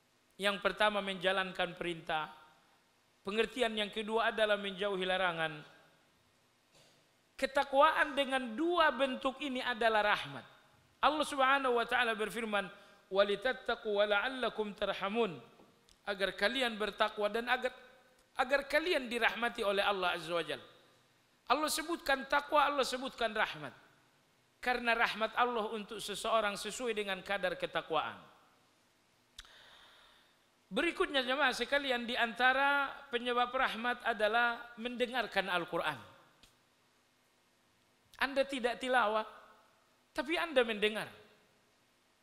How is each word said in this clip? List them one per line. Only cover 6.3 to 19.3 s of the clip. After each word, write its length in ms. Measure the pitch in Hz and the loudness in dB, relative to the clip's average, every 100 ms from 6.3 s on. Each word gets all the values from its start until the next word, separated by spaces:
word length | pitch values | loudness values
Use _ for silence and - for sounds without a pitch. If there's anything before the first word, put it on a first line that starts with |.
| _ _ _ _ _ _ _ _ _ _ - | _ _ _ _ _ _ _ _ _ _ -6
Ketakwaan 720 | 262 277 269 269 311 320 302 | -2 0 2 6 6 6 2
dengan 400 | 269 254 262 247 | 0 0 -2 -2
dua 400 | 220 339 349 311 | -2 0 4 4
bentuk 480 | 247 269 233 269 254 | 4 0 0 -4 -4
ini 240 | 285 254 | -6 -4
adalah 480 | 240 226 226 214 208 | -4 0 2 4 4
rahmat. 320 | 190 143 135 - - _ _ _ _ | 2 0 -10 -14 -20 _ _ _ _
Allah 240 | 254 302 | 2 2
Subhanahu 560 | 285 285 262 277 269 240 | 0 2 4 4 4 2
wa 80 | 233 | 2
taala 240 | 247 240 | 2 2
berfirman, 560 | 214 214 202 220 202 185 - - - - | 0 -2 -4 -2 -2 -4 -10 -20 -20 -2
"Walitattaqu 880 | 190 202 202 254 254 - 226 220 202 | 2 4 2 -2 -2 -4 -4 0 2
wa 80 | |
la'allakum 720 | 208 202 247 262 233 - 208 196 | 2 2 0 -2 -4 -2 -6 -4
tarhamun." 640 | 196 - 196 226 214 139 - - - _ _ _ | -4 -2 -2 0 0 -2 -14 -20 -20 _ _ _
Agar 320 | - 196 190 185 | -8 -2 -2 2
kalian 400 | 202 254 247 214 | 0 2 0 0
bertakwa 560 | 208 190 214 208 208 | -4 0 0 0 -2
dan 160 | 226 240 | 0 0
agar, 240 | 254 247 - - - _ _ _ - | 0 -2 -6 -20 -20 _ _ _ -2
agar 320 | 262 277 277 | 2 2 2
kalian 400 | 302 330 311 247 | 0 2 0 0
dirahmati 560 | 233 220 | 0 2